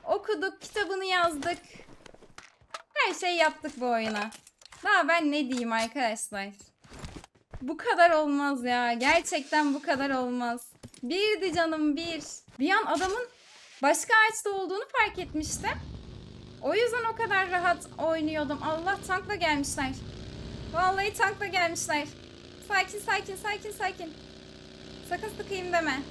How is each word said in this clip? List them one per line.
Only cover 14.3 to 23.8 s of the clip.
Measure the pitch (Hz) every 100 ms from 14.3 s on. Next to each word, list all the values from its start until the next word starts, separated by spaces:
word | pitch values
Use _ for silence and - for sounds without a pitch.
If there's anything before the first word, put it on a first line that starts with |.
| 440 415
olduğunu | 392 370 381 539
fark | 523 427 -
etmiştim. | 349 311 302 - 403 554 - - - - - - - -
O | 262 370
yüzden | 480 480
o | 453 453
kadar | 466 392 381
rahat | 359 349 339 - -
oynuyordum. | 311 320 311 311 294 285
Allah, | 311 320 339 392 -
tankla | 370 381 403
gelmişler. | 330 294 277 - 269 269 - - - - - - -
Vallahi | 320 370 381 403
tankla | - 381 403 403
gelmişler. | 359 339 349 - 302 294 - - - - - -
Sakin, | 392 370 415
sakin, | 453 415 403 381
sakin, | 415 415 427
sakin. | 403